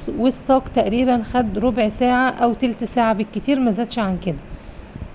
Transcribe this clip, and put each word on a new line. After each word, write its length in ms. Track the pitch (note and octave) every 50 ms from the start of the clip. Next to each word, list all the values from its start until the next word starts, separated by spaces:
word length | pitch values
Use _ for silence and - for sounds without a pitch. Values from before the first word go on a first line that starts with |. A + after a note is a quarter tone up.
| - F4 - -
والصاج 420 | A#3 C4 C4 - - - C4 C4 C4 - -
تقريبًا 480 | B3 - G3+ A3 A#3+ C4 B3+ B3 A#3+ A3
خد 340 | - - B3 A#3+ G#3 F#3 G#3
ربع 300 | G#3+ B3+ G#3+ A#3+ G#3+ G#3+
ساعة 400 | G#3+ - B3 B3 B3 B3 C4 C4
او 240 | B3 - A#3+ A#3+ A3+
تلت 300 | - C4 A#3+ G#3+ - A#3
ساعة 300 | - - B3 A3+ A3+ G#3+
بالكتير، 460 | G3 G#3+ - - G#3 - C4+ C#4+ C4+
ما 120 | B3+ A#3
زادش 280 | F#3+ A3 A#3+ A3+ - A#3+
عن 180 | G#3 F#3+ F#3 F3 -
كده. 100 | F3+ D3 - - - - - - - - - - - - - - -